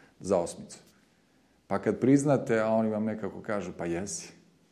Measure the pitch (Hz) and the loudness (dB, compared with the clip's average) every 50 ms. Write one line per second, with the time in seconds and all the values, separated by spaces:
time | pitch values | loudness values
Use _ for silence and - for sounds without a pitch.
0 | - - _ - 98 95 98 87 85 85 90 95 - - - - - - _ _ | -20 -20 _ -8 0 2 2 2 2 0 -4 -10 -14 -16 -18 -20 -20 -20 _ _
1 | _ _ _ _ _ _ _ _ _ _ _ _ _ - 98 98 - 110 104 - | _ _ _ _ _ _ _ _ _ _ _ _ _ -6 -4 -2 0 -2 0 2
2 | 123 127 139 139 139 151 139 113 - - 113 110 107 110 110 113 113 110 107 107 | 4 6 6 6 6 4 2 2 2 0 0 0 2 2 2 2 2 2 0 -2
3 | 110 113 107 107 101 92 - 87 85 - 104 101 90 90 85 - 87 85 85 85 | -2 -2 -4 -4 -6 -8 -8 -10 -6 -6 -4 -4 -4 -6 -8 -6 -4 -4 -2 -4
4 | 101 101 - - - - - - - _ _ _ _ _ | -4 -6 -8 -10 -10 -14 -18 -20 -20 _ _ _ _ _